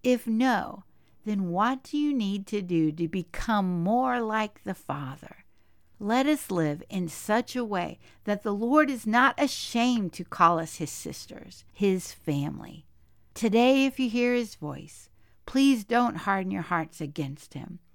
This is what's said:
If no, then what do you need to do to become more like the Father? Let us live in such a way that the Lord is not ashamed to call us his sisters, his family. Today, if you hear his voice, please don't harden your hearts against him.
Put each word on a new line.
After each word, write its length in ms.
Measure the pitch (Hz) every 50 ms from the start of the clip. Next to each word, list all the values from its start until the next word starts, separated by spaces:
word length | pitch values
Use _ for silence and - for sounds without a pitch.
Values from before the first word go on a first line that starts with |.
If 240 | - 247 254 233 -
no, 580 | 233 220 220 254 262 233 196 - - - 196 - _ _ - _ _ _ - -
then 240 | 214 208 196 190 175
what 360 | 170 185 214 240 262 262 -
do 120 | - -
you 160 | 294 294 294
need 340 | 285 254 208 196 196 202 196 -
to 120 | 214 202
do 320 | 180 175 180 165 160 156
to 160 | 151 156 170 160
become 760 | - 190 170 _ - - - - 220 208 190 185 180 170
more 380 | 170 190 226 247 262 262 247 247
like 420 | 233 220 214 220 214 208 _ - _
the 100 | 202 185
Father? 720 | - - - 139 143 143 131 139 - - - - - _ - _ _ _ _ _ _ _ _ - -
Let 280 | 208 202 233 254 269
us 240 | 294 302 277 - -
live 320 | 190 175 160 151 147 - - -
in 180 | - 185 180 160
such 480 | - - - - 214 233 240 - -
a 80 | 254 240
way 340 | 214 202 180 175 - - - - - _ _ -
that 180 | - 208 202
the 100 | - 220
Lord 380 | 202 202 226 240 277 302 302 269
is 160 | 269 226 -
not 280 | 214 220 240 254 269 - -
ashamed 760 | 285 269 - - - - - 233 240 254 247 233 202 175
to 120 | - - 175
call 340 | - - - 180 165 175 165
us 180 | 165 156 -
his 140 | - 160 139
sisters, 760 | - - - - - - - - - - - - - - - -
his 400 | - - 208 196 185 185 - -
family. 720 | - - - - 147 143 143 - - - - - - 156 - - _ - - _ - - - _ -
Today, 520 | - 233 220 190 226 240 254 269 269 269
if 120 | 269 262 -
you 120 | 262 233
hear 240 | 208 247 240 247 247
his 220 | 247 233 214 -
voice, 520 | - 156 147 143 - - 151 - - - _ _ _ - _ - _ _
please 380 | - - 269 269 277 269 226 196
don't 320 | - 226 240 240 - -
harden 340 | 160 - 202 196 190 185 185
your 100 | 196 196
hearts 400 | - - 180 165 160 160 - -
against 540 | 156 143 147 - 147 135 143 - - - -
him. 240 | 135 123 - 170 175 _ _